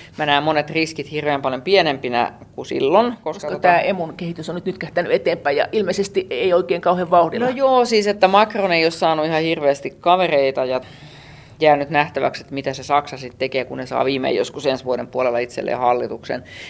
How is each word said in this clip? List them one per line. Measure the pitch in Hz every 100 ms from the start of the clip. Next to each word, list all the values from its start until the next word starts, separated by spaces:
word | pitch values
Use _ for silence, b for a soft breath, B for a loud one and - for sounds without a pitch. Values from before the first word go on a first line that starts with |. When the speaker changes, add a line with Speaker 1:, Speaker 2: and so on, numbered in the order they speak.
| B -
Speaker 1:
mä | 151
näen | 143
monet | 151 151 151
riskit | 160 156 - 143
hirveän | 151 147 139
paljon | 135 131
pienempinä | 143 196 160 135 127 120 117 - - -
kuin | 127
silloin, | 120 135 190 240
koska | 233
Speaker 2:
Koska | 160 196 196
Speaker 1:
tota | -
Speaker 2:
tää | 180 175
emun | - 185 160 156
kehitys | 170 170 160
on | 175
nyt | 185
nytkähtänyt | - 160 170 156
eteenpäin | 170 170 160 143 143
ja | -
ilmeisesti | 220 180 190 196 196 185
ei | 123 185
oikein | 175 180 170
kauhean | - 180 170
vauhdilla. | 175 165 220 247
Speaker 1:
No |
joo, | 254 269 254 233
siis | 220 202
että | 208 190
Macron | 196 220 220 190
ei | 165 160
ole |
saanut | 165 165 160 156
ihan | 160
hirveästi | 165 165 143 143 131 -
kavereita | 175 185 170 147 135 131 127
ja | 127 B B B B B B B -
jää | 151 147
nyt | 143
nähtäväksi, | 156 147 139 135 -
että | -
mitä | 139 135
se | 131
Saksa | 127 143 - 131
sit | 127 -
tekee, | 131 131 123
kun | 131
ne | 127
saa | 135 131
viimein | 135 135 113
joskus | 123 156 139
ensi | 131 127
vuoden | 120 117
puolella | 127 127 120
itselleen | 123 123 101 123
hallituksen. | 123 123 117 113 - 127 B B